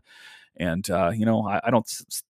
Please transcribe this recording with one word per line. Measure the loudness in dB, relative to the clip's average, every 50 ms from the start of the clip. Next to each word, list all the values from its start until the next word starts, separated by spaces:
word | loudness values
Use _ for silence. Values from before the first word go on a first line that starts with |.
| -4 _ -20 -20 -20 -20 -20 -20 -20 _ _ -4
And, | -2 -2 0 -2 -2 -2
uh, | 0 2 2 2 2
you | 2 2 2
know, | 2 2 0 0
I, | -2 -2 0
I | 2
don't | 2 2 2
s-, | 0 -10 -14 -12 -12
s-, | -14 -14 -10 _